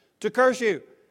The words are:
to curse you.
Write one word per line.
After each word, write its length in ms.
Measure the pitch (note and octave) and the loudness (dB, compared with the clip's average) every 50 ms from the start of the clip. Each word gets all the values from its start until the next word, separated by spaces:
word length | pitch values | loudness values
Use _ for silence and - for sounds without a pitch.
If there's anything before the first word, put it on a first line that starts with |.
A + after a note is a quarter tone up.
| _ _ _ - | _ _ _ -8
to 100 | - G#3+ | -8 -4
curse 300 | - B3 B3+ C4 B3 B3+ | 0 2 2 2 2 0
you. 220 | A#3+ G#3+ F3 - - - _ _ _ _ | -2 -4 -4 -4 -8 -18 _ _ _ _